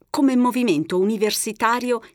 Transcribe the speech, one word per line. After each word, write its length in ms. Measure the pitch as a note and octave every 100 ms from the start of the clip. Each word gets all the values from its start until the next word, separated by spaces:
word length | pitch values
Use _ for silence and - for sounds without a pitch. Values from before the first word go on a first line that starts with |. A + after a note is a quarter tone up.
| _
come 260 | - C#4
movimento 640 | B3+ B3 B3 A#3+ D3+ D#3 F#3
universitario 1000 | G3 A3 G#3+ G#3 - G#3+ A3+ A#3+ B3 A#3 -